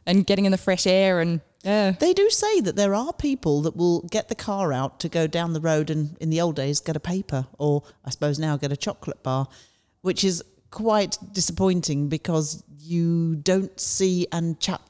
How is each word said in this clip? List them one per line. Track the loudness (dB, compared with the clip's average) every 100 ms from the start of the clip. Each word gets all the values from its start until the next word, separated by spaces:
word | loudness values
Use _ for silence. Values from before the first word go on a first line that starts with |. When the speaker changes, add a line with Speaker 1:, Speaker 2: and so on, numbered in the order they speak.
| 2
Speaker 1:
and | 2
getting | 4 2
in | 4
the | 2
fresh | 0 2 4
air | 4 4 2
and, | 0 -2 -6 _
yeah. | -2 2 2 2
Speaker 2:
They | 2
do | 4 4
say | 2 2 2
that | 0 0
there | 2
are | 2 -2
people | -4 -2 -2 0 0
that | 0
will | 0 0 0
get | -2 -6 -4
the | -8
car | -6 -2 -2
out | -2 -4 -6
to | -4
go | 0 0
down | 0 -2
the | -2
road | 0 0 0
and, | -2 -4 -4
in | -2
the | 0
old | 0
days, | 0 -2 -2
get | -4
a | -6
paper | -4 -6 -4 -6 -6 -4
or, | 0 0 -4 _
I | -12
suppose | -4 -2 -2
now, | -2 -2
get | -2
a | -4
chocolate | -6 -8 -10 -8
bar, | -4 -2 -4 -10 _ _ _ _
which | -4 0
is | 0 -2 -8 _ _
quite | -4 0 2 0 -4 -8
disappointing | -4 -4 2 2 2 0 -2 -2
because | -2 0 0 -2 -8 -14 -20
you | -4 0 2 2 0
don't | 0 2 2 0 -6
see | -6 0 0 2 -2
and | -2 -4 -2
chat | -4 -4